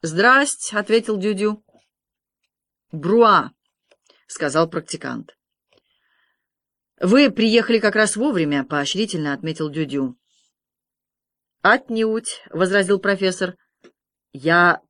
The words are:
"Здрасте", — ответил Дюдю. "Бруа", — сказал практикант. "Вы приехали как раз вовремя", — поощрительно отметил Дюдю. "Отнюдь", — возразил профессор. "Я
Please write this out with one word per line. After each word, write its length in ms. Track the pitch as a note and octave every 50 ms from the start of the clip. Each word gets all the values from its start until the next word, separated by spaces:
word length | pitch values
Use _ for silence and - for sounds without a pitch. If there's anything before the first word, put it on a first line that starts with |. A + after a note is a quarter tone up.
| -
"Здрасте", — 720 | E3 D#3 E3+ G3+ A#3+ C4 C4+ C#4+ C#4 - - - - G#3+ G#3
ответил 380 | G#3 - G#3+ A#3 A3+ - G#3+
Дюдю. 480 | G3 F#3 G#3 G#3+ F#3+ G#3 G#3+ G#3+ G#3+ _ _ _ _ _ _ _ _ _ _ _ _ _ _ _ _ _ _ _ _ _ _ _ _ _ _ -
"Бруа", — 600 | D#3+ C#3+ F3 G3+ A#3 A#3 A3 G3+ E3+ A2+ - _ _ _ _ _ _ _ _ _ _ _ _ _ _ _
сказал 420 | _ - - F3+ F3+ - D#3+ E3+ E3
практикант. 680 | E3 F3 D3+ - - - - C3+ B2+ A2+ - - _ _ _ _ _ _ _ _ _ _ _ _ _ _ _ _ _ _ _ _ _ _ _ _ _ _ _ _ _ _ _ _ _ _
"Вы 300 | - F3+ G#3+ C4+ C#4+ C4
приехали 480 | F#3 - A3 A3+ G#3+ A#3 A3 - A#3 A3+
как 160 | G#3+ G#3+ G3+
раз 220 | G#3+ G#3+ G#3 -
вовремя", — 480 | G#3 A#3 D4+ C4 F#3 D#3+ D3 C#3+ C#3+ C3 C#3
поощрительно 640 | D3+ D3 C#3+ C#3 - F#3 A3 G#3+ - E3+ D3+ D3 C#3
отметил 380 | C#3 - D#3+ D#3+ D#3 D#3 D#3
Дюдю. 480 | C#3+ D#3 D#3+ C3+ C3+ C#3+ C3+ C3 B2 _ _ _ _ _ _ _ _ _ _ _ _ _ _ _ _ _ _ _ _ _ _ _ _ _ _ _ _ _ _
"Отнюдь", — 800 | F#3+ A3 C4 - - A3+ A3 A3 A3 A3 A3+ A3+ - - - - -
возразил 480 | - D#3+ F#3 F3+ F#3+ G3+ G3 F3+ G3+ F#3+
профессор. 580 | - G3+ G3 F#3 F#3+ F#3 F3+ - F#3+ F3+ F3+ _ _ _ _ _ _ - _ _ _ _ _ _ _ _ _
"Я 500 | C#3 B2+ D#3+ E3 F3 F3 F3 F3 - _